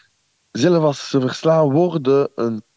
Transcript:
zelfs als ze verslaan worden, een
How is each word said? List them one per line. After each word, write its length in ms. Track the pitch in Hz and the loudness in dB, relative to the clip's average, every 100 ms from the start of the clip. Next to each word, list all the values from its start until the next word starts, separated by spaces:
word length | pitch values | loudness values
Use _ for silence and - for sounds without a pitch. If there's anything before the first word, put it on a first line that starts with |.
| _ _ _ _ _ | _ _ _ _ _
zelfs 340 | 110 156 170 | -2 2 2
als 240 | 156 135 - | 0 -2 -4
ze 120 | 139 | -2
verslaan 500 | 127 - 160 160 151 | -2 -2 0 2 2
worden, 600 | 143 180 165 131 139 139 | 2 0 0 0 2 0
een 280 | - 117 110 - | -4 -4 -6 -10